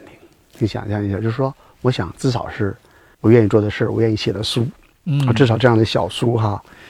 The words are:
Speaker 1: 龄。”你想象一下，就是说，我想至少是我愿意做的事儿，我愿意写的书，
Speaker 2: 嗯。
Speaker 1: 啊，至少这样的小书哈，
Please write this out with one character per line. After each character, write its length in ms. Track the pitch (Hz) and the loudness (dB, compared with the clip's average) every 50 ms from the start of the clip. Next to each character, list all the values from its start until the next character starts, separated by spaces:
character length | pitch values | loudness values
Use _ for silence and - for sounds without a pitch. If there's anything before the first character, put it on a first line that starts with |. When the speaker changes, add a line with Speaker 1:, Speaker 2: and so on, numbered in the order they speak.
| - | -12
Speaker 1:
龄。” 60 | - - - - - _ _ _ _ - - | -20 -20 -20 -20 -20 _ _ _ _ -6 -4
你 80 | 120 | -4
想 220 | 101 - 107 104 104 | -4 -4 -6 -6 -6
象 160 | 104 104 104 | -4 -4 -4
一 60 | 98 | -4
下， 60 | 98 | -4
就 80 | 95 110 | -4 -4
是 80 | 113 113 | -4 -2
说， 220 | 131 135 135 - - _ _ _ _ - | -2 -4 -4 -6 -10 _ _ _ _ -2
我 80 | 127 | -2
想 200 | 127 - 92 87 - | -2 -2 -4 -8 -8
至 140 | - - 135 | -4 -2 -2
少 180 | 123 - - - | -2 -2 -6 -8
是 260 | - - 107 98 - - _ _ _ _ _ _ _ _ | -6 -6 -6 -6 -6 -8 _ _ _ _ _ _ _ _
我 100 | - 110 | 4 4
愿 140 | 117 120 110 | 6 6 6
意 40 | 98 | 4
做 120 | 113 107 | 2 0
的 80 | 104 104 | 0 -2
事 160 | - - 120 | -2 -4 -4
儿， 80 | 110 104 | -4 -2
我 80 | 110 | 0
愿 100 | 113 113 | 0 0
意 60 | 110 | -2
写 160 | 104 - 117 95 | -2 -2 -4 -4
的 100 | 98 104 | -4 -6
书， 240 | - - 123 117 151 - _ _ _ _ _ _ | -4 -2 -2 -2 -4 -6 _ _ _ _ _ _
Speaker 2:
嗯。 220 | 170 139 143 139 | -4 -2 0 2
Speaker 1:
啊， 60 | 123 117 | 2 4
至 120 | 113 139 | 4 4
少 120 | 113 110 110 | 4 4 4
这 80 | 123 | 4
样 100 | 123 113 | 4 4
的 80 | 110 113 | 4 4
小 240 | - - 127 95 92 | 2 0 -2 -4 -4
书 260 | - - 123 117 120 | -4 -2 -2 0 0
哈， 260 | 113 110 104 98 - - - - - - - | 0 0 -2 -2 -4 -8 -14 -20 -20 -20 -20